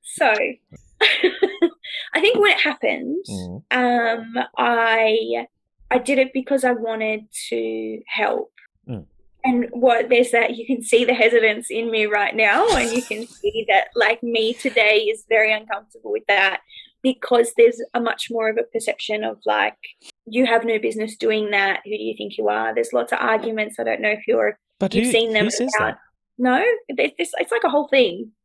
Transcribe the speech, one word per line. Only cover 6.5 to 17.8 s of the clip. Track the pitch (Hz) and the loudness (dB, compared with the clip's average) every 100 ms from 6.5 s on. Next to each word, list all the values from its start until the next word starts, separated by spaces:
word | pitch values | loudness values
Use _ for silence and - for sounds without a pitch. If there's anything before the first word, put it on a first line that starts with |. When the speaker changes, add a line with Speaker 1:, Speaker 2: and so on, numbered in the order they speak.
| 277 | 0
Speaker 1:
I | 254 | 0
wanted | 240 226 220 220 214 214 - - | 0 -4 -4 -4 -4 -8 -14 -6
to | 233 226 226 220 220 - | -4 -4 -4 -6 -10 -8
help. | 226 208 113 - _ _ _ - | -2 -2 -2 -6 _ _ _ -12
Speaker 2:
Mm. | 110 - _ _ _ | -12 -12 _ _ _
Speaker 1:
And | 262 247 240 | 0 0 -2
what, | 240 247 233 233 | 0 2 2 4
there's | 240 240 | 4 4
that, | 233 226 233 | 2 0 -2
you | |
can | 226 240 | -4 -4
see | - 233 | 2 4
the | 247 | 4
hesitance | 240 220 233 220 214 - | 4 4 6 4 0 -6
in | 220 226 | -6 -2
me | 220 | -2
right | 208 208 202 | 0 0 0
now, | 220 214 233 453 | 2 2 4 2
and | 320 240 | 2 0
you | 240 | -2
can | 247 214 233 | -4 -10 -10
Speaker 2:
<laughs> | |
Speaker 1:
see | - 403 220 202 | -6 -4 -4 2
that, | 196 - | 2 2
like, | 240 214 233 | 0 0 0
me | 240 226 220 | -2 -2 -2
today | 240 262 233 214 214 | -2 -2 2 2 2
is | 214 220 _ | 0 -4 _
very | 220 214 | 2 2
uncomfortable | 214 220 208 _ - 220 | -2 -4 -10 _ -18 -6
with | 214 - | -4 0
that | 202 190 185 _ - - _ | 2 2 -2 _ -20 -20 _
because | 262 254 - 240 233 | -2 -2 0 2 2
there's | - 233 233 | 6 4 4